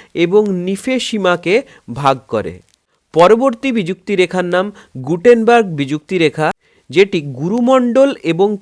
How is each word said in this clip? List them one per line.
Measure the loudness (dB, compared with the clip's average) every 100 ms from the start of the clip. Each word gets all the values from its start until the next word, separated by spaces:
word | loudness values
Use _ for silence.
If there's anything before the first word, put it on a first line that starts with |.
| -10 -4 0
এবং | 2 0 -2 -4
নিফেসীমাকে | -6 -4 -4 -4 -2 0 -2 0 -2 -2 -16 -14 -4
ভাগ | -2 -2 -4
করে। | -6 -6 -12 _ _ _ _ _
পরবর্তী | 4 4 4 2 -2 -4
বিযুক্তি | -2 -4 -6 -4 -2
রেখার | 0 -2 -2 -2
নাম | -4 -8 -18 -12 -6
গুটেনবার্গ | 0 4 4 4 2 2 -4
বিযুক্তি | -4 -6 -4 0 0
রেখা, | 0 -4 -4 _ _ -4
যেটি | 0 2 0 -6 -6
গুরুমণ্ডল | -4 -2 2 2 2 2 2 0
এবং | -4 0 0 -2